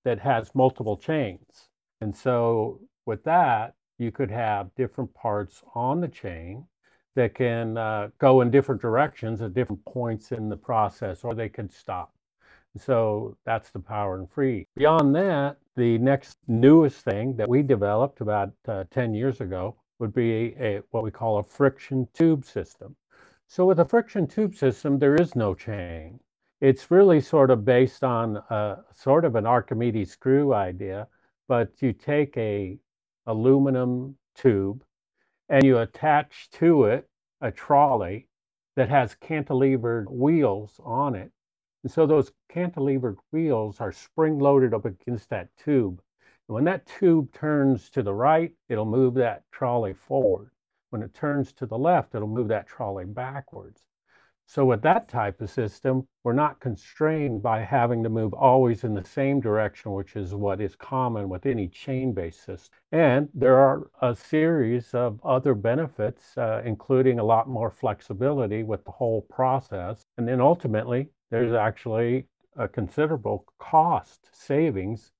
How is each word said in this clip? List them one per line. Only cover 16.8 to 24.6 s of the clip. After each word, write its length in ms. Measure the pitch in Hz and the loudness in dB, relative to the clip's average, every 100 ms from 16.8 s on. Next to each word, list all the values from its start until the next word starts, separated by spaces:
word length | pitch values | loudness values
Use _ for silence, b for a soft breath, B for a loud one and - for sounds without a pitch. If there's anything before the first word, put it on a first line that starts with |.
| 147 - | 6 0
thing 320 | - 101 123 117 | -6 -4 -4 -4
that 120 | 107 | 0
we 120 | 127 | 0
developed 600 | 139 113 101 107 143 - | 2 2 2 0 -2 -4
about, 300 | 107 104 98 - - | -4 -2 -4 -8 -10
uh, 180 | 101 92 | -8 -6
ten 240 | 131 117 | -6 -4
years 280 | 110 131 127 | -2 -4 -4
ago 340 | 95 92 98 - _ - | -8 -8 -8 -10 _ -10
would 140 | 113 | -6
be 420 | 123 117 113 117 - | -2 0 0 -4 -6
a, 220 | 113 101 - | -6 -6 -6
what 120 | 113 | -6
we 80 | 110 | -6
call 260 | - 113 104 | -6 -4 -4
a 60 | |
friction 640 | 101 - 139 135 - 131 120 | -4 2 2 2 -6 -6 -4
tube 300 | - 165 147 | 0 2 2
system. 520 | - - - - - - _ b b b _ | -2 -12 -12 -16 -20 -20 _ b b b _
So 180 | - 180 | 0 2
with 140 | 170 | 4
a 60 | 165 | 4
friction 420 | 233 226 208 151 | 2 0 -4 -4
tube 280 | - 208 | -2 -4
system, 420 | - | 0